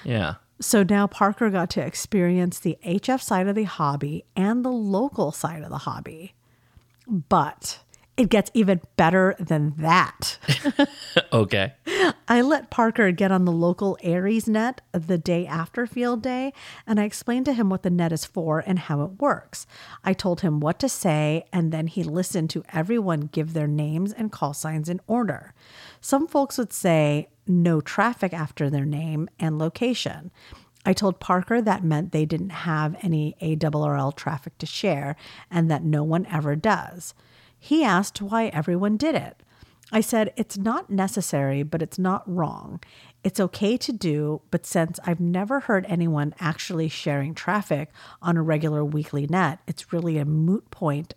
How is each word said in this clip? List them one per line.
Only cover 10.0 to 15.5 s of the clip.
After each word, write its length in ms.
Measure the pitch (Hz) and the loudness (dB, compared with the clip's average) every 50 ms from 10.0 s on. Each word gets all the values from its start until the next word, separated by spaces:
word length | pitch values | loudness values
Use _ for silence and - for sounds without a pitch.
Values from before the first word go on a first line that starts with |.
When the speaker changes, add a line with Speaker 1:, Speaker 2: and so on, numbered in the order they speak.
| 160 - - - - - - - - | 6 4 0 -6 -8 -8 -8 -4 -2
Speaker 2:
<laughs> 460 | - 139 - - 294 - - 285 - - - - - - - - - - | 0 0 2 2 0 2 2 2 2 0 -6 -18 -4 -2 -2 0 2 4
Speaker 1:
Okay. 400 | 117 107 95 120 101 95 117 - _ _ - 370 392 381 330 - - _ - | 4 4 4 2 2 0 0 -2 _ _ -4 0 2 2 2 2 0 _ 2
Speaker 2:
I 120 | 233 240 | 4 4
let 300 | 247 269 311 269 240 - | 6 4 2 2 0 -2
Parker 400 | - - 233 226 220 - 220 190 | 0 0 2 2 4 4 4 2
get 200 | 180 165 202 190 190 | 4 2 2 2 4
on 120 | 185 185 | 4 4
the 80 | 175 170 | 4 2
local 460 | 165 170 175 180 - 202 196 170 - - | 4 2 2 2 2 0 -2 -2 -2 -2
Aries 460 | 175 165 180 185 196 226 226 208 - | -2 0 0 2 2 0 0 0 0
net 320 | 214 220 220 247 262 - - _ - | 0 0 0 -2 -4 -6 -10 _ -6
the 260 | 180 156 165 185 170 | -4 -2 0 0 0
day 280 | 156 185 175 170 180 | 2 0 0 0 0
after 400 | - | -2